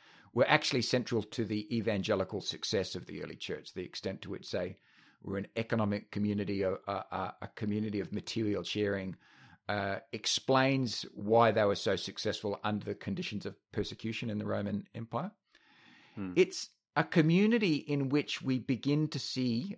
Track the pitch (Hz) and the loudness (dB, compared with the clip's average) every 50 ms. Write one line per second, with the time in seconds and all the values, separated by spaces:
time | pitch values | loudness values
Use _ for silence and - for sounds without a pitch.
0 | - - - - - - - 113 127 - 147 151 - - - 127 113 - - 123 | -20 -20 -20 -20 -20 -4 2 2 4 6 6 4 4 2 0 0 2 2 0 0
1 | 113 - 120 110 104 - - - 113 98 110 107 104 - 117 113 98 113 104 98 | 0 0 -2 -2 -2 -2 -4 -4 -2 0 -2 -2 -2 -2 -2 0 0 0 0 0
2 | 90 104 104 95 92 90 107 98 - - - - - - - 101 90 - - 92 | 0 0 0 0 0 -2 -4 -6 -6 -6 -8 -6 -4 -2 0 0 0 -2 -4 -8
3 | - - 87 82 82 78 - - - - 82 76 78 - - 92 90 - - - | -8 -8 -10 -10 -10 -10 -10 -10 -8 -8 -8 -8 -8 -10 -10 -10 -10 -8 -10 -8
4 | - 98 95 - - 92 98 - - - - 98 90 90 95 - _ _ _ - | -6 -6 -6 -6 -8 -10 -10 -10 -8 -6 -4 -4 -4 -4 -6 -12 _ _ _ -20
5 | - - _ _ - - 95 98 98 - _ 110 113 - 117 113 107 101 101 104 | -20 -20 _ _ -8 -6 -4 -4 -4 -4 _ -4 -2 0 0 0 2 0 0 -2
6 | - _ - 101 104 104 101 104 101 90 101 98 98 92 95 - - - 98 95 | -4 _ -4 -2 0 0 2 0 0 0 0 0 0 0 0 -2 -4 -4 -4 -4
7 | - - 92 95 92 90 - - - - - - 110 104 104 107 107 110 104 101 | -4 -6 -6 -4 -4 -4 -6 -10 -14 -14 -10 -6 -4 -2 0 0 -2 -2 -2 -4
8 | 90 - 101 104 - - - 113 110 104 101 92 87 - - 104 104 101 101 98 | -4 -4 -6 -6 -6 -4 -4 -2 0 0 0 -2 -2 -2 -2 0 2 2 0 0
9 | 95 95 87 - _ _ _ - - - - _ _ - 101 104 98 98 98 - | -2 -6 -8 -10 _ _ _ -20 -20 -20 -20 _ _ -4 -4 -2 -2 -2 -4 -4
10 | - _ - 110 - - - - - - 135 131 131 135 135 135 131 113 101 - | -6 _ -10 -6 -2 -2 -2 0 2 4 6 6 6 6 4 2 0 0 -2 -6
11 | - - - - 101 104 110 117 117 113 101 110 107 101 101 - - 110 98 92 | -8 -10 -10 -6 2 6 8 8 8 8 6 6 4 4 2 2 2 0 0 0
12 | - - - - - 107 95 - - 104 98 - - 107 107 101 107 107 101 - | -2 -6 -8 -4 -4 -4 -2 -2 -2 -4 -4 -2 -2 -2 -2 -2 -2 -4 -8 -6
13 | - 107 98 87 92 - 107 101 - 104 101 - _ _ - 110 98 - 117 - | -4 -4 -4 -4 -4 -4 -6 -6 -6 -8 -10 -12 _ _ -4 -4 -4 -4 -6 -6
14 | - 110 113 - 127 113 104 104 104 104 101 104 101 101 107 101 101 - _ 117 | -6 -6 -6 -4 -4 -4 -4 -4 -2 -2 -2 -2 -2 -2 -4 -4 -6 -8 _ -10
15 | 113 - - 120 160 208 - _ _ _ _ - _ _ _ - - - - - | -10 -6 -6 -6 -6 -6 -8 _ _ _ _ -20 _ _ _ -20 -20 -20 -20 -20
16 | - - _ 107 98 92 87 165 185 - - - - - _ _ _ _ _ 147 | -20 -16 _ -8 -8 -2 2 2 2 2 2 -6 -12 -12 _ _ _ _ _ 0
17 | 160 - - 175 156 160 165 185 208 220 233 233 208 180 151 139 - - 147 143 | 0 4 4 6 6 6 6 6 6 6 4 4 4 4 2 2 0 -2 0 0
18 | 139 131 139 147 - - - - - 131 131 127 - - 131 110 - 135 147 151 | 0 2 2 2 2 0 -4 -4 0 0 0 0 2 0 -2 0 2 2 2 4
19 | 156 151 - 135 - - - 131 127 123 113 117 175 202 - | 2 0 -2 -6 -6 -6 -4 -2 0 0 0 0 -2 -4 -8